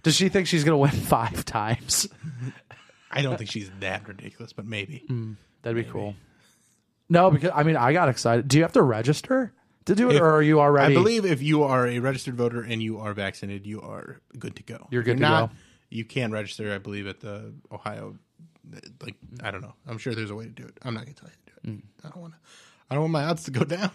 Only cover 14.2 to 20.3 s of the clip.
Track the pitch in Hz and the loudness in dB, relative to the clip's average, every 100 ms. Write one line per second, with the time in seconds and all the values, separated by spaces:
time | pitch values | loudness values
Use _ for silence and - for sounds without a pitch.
14.2 | _ 131 - - - 117 - 123 117 123 | _ -14 -14 -14 -18 -18 -6 -2 0 2
15.2 | 151 156 113 - _ _ _ 113 110 139 | 4 4 0 -6 _ _ _ -12 -8 -6
16.2 | 117 107 101 - 107 101 104 101 98 92 | -4 -6 -8 -8 -8 -8 -8 -10 -10 -12
17.2 | 107 101 110 - - 101 107 107 104 - | -14 -14 -16 -20 -18 -14 -12 -12 -14 -18
18.2 | _ _ 165 _ - - - 131 - 101 | _ _ -20 _ -20 -20 -20 -18 -18 -18
19.2 | - 123 110 98 - - - 113 135 113 | -20 -14 -12 -12 -14 -20 -14 -10 -8 -6
20.2 | 107 | -8